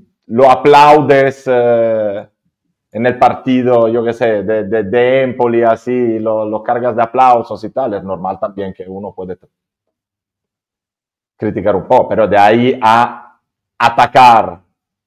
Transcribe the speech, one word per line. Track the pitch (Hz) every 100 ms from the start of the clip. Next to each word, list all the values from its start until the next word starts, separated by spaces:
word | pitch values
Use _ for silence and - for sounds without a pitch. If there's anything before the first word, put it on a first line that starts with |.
| _ _ -
lo | 110 131
aplaudes, | 131 147 143 147 151 131 139 135 135 -
eh, | 123 120 117 113 110 107 101 104 _ _ _ _ _ _
en | 107 123
el | 123
partido, | 123 120 131 127 123 120 113
yo | 117
qué | 113
sé, | 113 120 107
de, | 98 110 98
de, | 110
de | 98 120 123 135
Empoli, | 131 123 123 117
así, | 113 113 - 123 120 113
lo, | 110 110 107
lo | 107
cargas | - 120 123
de | 113
aplausos | 117 127 131 120 113 101
y | 104
tal, | 127 131
es | 98
normal | 95 92 92 95
también | 107 98 95
que | 90 92
uno | 95 101
puede | 90 92
t-, | 90 _ _ _ _ _ _ _ _ _ _ _ _ _ _ _ _ _ _ _ -
criticar | 104 107 98
un | 98 82
poco, | 127 -
pero | 101 107
de | 101
ahí | 104 113 123 127
a | 110 117 120 - - _ _ _ _ -
atacar | 117 - 123 139 127 113 92 87 _ _ _ _